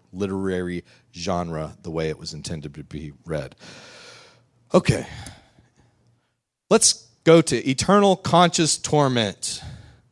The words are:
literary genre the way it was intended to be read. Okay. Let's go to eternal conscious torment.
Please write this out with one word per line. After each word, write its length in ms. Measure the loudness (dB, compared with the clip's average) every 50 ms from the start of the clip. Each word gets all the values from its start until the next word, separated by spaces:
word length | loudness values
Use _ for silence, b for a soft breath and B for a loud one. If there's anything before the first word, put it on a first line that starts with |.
| _ _ -10
literary 720 | -8 -6 -6 -4 -4 -4 -4 -4 -4 -4 -6 -6 -8 -10 b b b b b b
genre 640 | -12 -6 -4 -4 -4 -4 -6 -6 -8 -8 -10 -12 -14 -14
the 80 | -10
way 180 | -6 -4 -4 -4
it 100 | -6 -8
was 140 | -12 -16 -14
intended 420 | -14 -12 -10 -10 -10 -12 -14 -16
to 100 | -16 -18
be 280 | -16 -14 -14 -14 -14 -16 _ _
read. 300 | -10 -8 -8 -8 -10 -14 _ B B B B B B B B B B B B B B B B B B B _ _ _ 0
Okay. 340 | 0 0 0 -2 -4 -4 -10 B B B B B B B B B B B B B B B B B B _ _ _ _ _ _ _ _ _ _ _ _ _ 2
Let's 360 | 2 4 4 2 0 -2 -6 _ _ _ 4
go 160 | 6 6 6 6
to 260 | 4 0 -2 -2 -2
eternal 480 | -4 0 2 4 4 6 6 4 4
conscious 640 | 2 0 2 4 6 6 4 4 2 0 0 -2 -2
torment. 840 | -2 0 2 2 2 2 2 0 -2 -2 -4 -8 -10 -10 -10 -10 -12 B B B B B B B B B